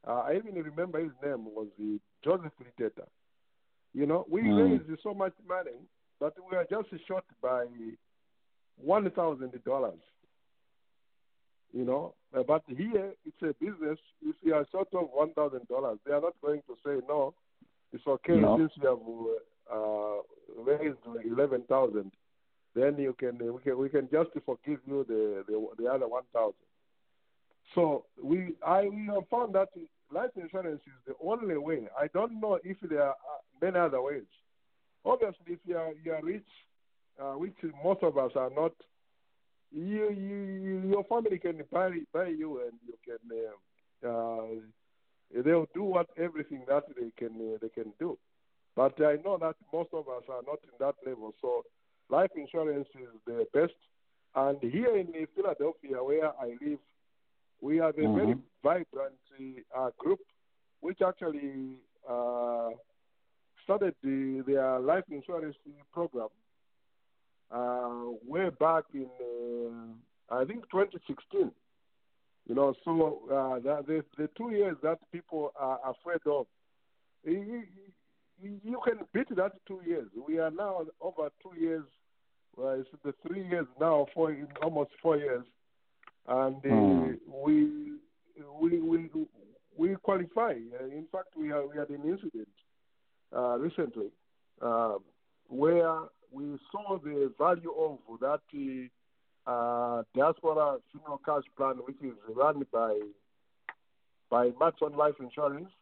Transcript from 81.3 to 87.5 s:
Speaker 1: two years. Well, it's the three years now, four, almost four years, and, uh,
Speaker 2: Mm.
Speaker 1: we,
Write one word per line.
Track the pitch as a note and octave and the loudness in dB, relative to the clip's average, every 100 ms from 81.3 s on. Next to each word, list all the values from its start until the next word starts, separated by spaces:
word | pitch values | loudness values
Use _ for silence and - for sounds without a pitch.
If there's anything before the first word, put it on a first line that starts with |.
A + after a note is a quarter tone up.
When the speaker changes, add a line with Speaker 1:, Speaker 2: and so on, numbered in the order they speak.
| _ | _
Speaker 1:
two | F#3+ E3+ | -18 -4
years. | E3 E3 C#3 _ _ _ _ _ _ - | -2 -2 -6 _ _ _ _ _ _ -6
Well, | C3+ C3 | -4 -2
it's | C3 D3+ | -6 -8
the | C#3+ - E3 | -10 -8 -6
three | F#3+ F#3 | -6 -2
years | F3 C#3 - | -2 -2 2
now, | E3 D3+ C#3 | 6 6 4
four, | E3+ D#3+ C#3+ C#3+ C#3+ | 2 0 0 -8 -4
almost | D#3 D3+ C#3 - | -2 0 -2 0
four | E3 D3+ | 4 4
years, | C#3+ B2 B2+ _ _ _ _ _ - _ - | 2 -2 -4 _ _ _ _ _ -20 _ 0
and, | B2+ C3+ C3+ | 2 2 0
uh, | C#3 | 4
Speaker 2:
Mm. | A3 G2+ F2+ D#2+ D#2 - C3+ | 6 8 6 4 -2 -10 -2
Speaker 1:
we, | D3 | 4